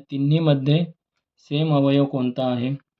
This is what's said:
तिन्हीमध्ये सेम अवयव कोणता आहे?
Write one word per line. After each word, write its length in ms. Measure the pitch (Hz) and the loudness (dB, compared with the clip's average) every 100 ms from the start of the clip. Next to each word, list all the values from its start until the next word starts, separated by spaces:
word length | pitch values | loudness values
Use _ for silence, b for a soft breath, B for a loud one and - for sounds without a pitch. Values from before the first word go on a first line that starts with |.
| - | -6
तिन्हीमध्ये 720 | 139 139 160 156 139 135 151 165 - _ _ _ _ | -4 0 2 2 2 2 0 0 -10 _ _ _ _
सेम 360 | - 147 160 147 | -8 -4 0 2
अवयव 300 | 139 139 139 | 2 2 0
कोणता 420 | 135 123 123 127 | -2 -4 -2 -4
आहे? 240 | 123 123 139 _ | -2 -4 -6 _